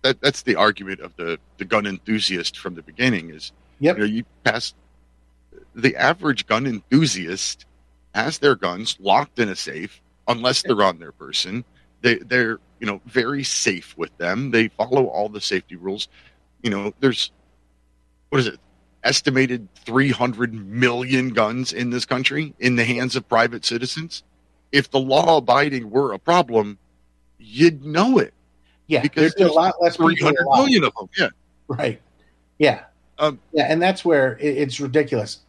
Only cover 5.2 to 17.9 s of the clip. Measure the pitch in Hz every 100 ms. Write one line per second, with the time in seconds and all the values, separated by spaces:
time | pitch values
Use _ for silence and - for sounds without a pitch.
5.2 | _ _ _ - _ - 117 - - 175
6.2 | 170 127 - 110 135 110 _ 135 156 95
7.2 | 82 95 - - - _ _ _ _ 101
8.2 | 123 156 143 120 92 87 113 - 95 104
9.2 | 147 - 110 92 - 73 95 - _ _
10.2 | - 117 123 127 - 110 98 82 80 -
11.2 | 69 - 90 110 120 _ _ _ 120 117
12.2 | 120 127 113 113 _ _ 110 98 120 127
13.2 | 120 139 131 - - 92 - - 82 _
14.2 | 87 101 139 113 113 - 113 131 127 76
15.2 | 107 104 - 95 - 90 92 104 - _
16.2 | _ _ _ _ 120 101 101 - 135 113
17.2 | - _ _ _ _ _ _